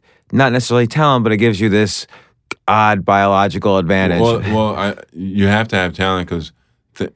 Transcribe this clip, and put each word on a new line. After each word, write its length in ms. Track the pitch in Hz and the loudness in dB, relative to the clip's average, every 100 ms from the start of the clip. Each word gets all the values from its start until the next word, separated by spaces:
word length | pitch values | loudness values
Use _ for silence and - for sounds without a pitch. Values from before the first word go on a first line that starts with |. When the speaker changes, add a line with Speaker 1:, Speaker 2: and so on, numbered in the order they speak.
| _ _ _ | _ _ _
Speaker 1:
not 220 | 123 135 | 0 2
necessarily 340 | 123 120 123 117 | 0 0 0 0
talent, 360 | 151 151 127 | 2 2 2
but 100 | 113 | 2
it 40 | 107 | 2
gives 220 | 117 95 | 0 2
you 80 | 107 | 0
this 400 | 104 104 - - - _ _ _ - - | 2 0 -4 -12 -20 _ _ _ -10 -2
odd 360 | 107 107 101 | 2 2 0
biological 760 | 87 101 98 98 101 101 104 95 | 0 2 2 2 0 -2 0 0
advantage. 440 | 85 95 92 87 | 0 0 0 2
Speaker 2:
Well, 180 | 117 113 | 0 0
well, 340 | 98 110 107 80 | -2 -2 -2 -2
I, 200 | 101 - - | -6 -6 -14
you 360 | 80 95 98 98 | -12 -6 0 0
have 200 | 107 113 | 0 0
to 60 | 101 | -2
have 160 | 90 | -2
talent 360 | 80 95 92 85 | -2 -2 -2 -4
'cause 240 | 85 78 - _ _ _ - | -8 -10 -18 _ _ _ -12
th-, 160 | 95 | -10